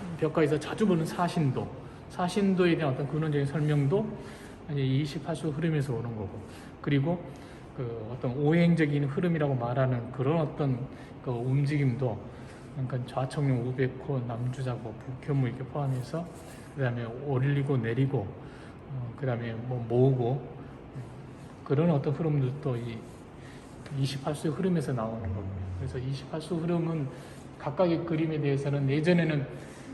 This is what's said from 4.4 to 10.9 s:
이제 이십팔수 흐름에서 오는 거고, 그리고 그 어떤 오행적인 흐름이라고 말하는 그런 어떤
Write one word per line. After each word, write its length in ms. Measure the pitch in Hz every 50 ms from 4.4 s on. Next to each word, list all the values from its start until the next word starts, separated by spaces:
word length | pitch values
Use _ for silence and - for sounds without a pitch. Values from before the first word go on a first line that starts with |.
| - - - - - -
이제 100 | 147 139
이십팔수 680 | 135 131 135 139 151 147 - 165 - 170 160 135 160 156
흐름에서 440 | 139 156 170 165 156 147 135 - 120
오는 220 | 113 113 117 113
거고, 240 | 107 104 92 - - - - - - - - - -
그리고 400 | - 156 143 135 139 170 175 175 - - - - - - - - - - -
그 320 | - 127 117 117 113 107 110
어떤 200 | 127 127 - 127 120
오행적인 680 | 143 147 147 165 170 170 170 165 156 156 143 147 143 143
흐름이라고 500 | 135 - 190 180 175 165 147 147 143 139
말하는 560 | 123 120 120 123 135 131 127 127 120 117 -
그런 280 | - - 127 139 165 170
어떤 380 | 151 - - - 151 135 123 117 135 -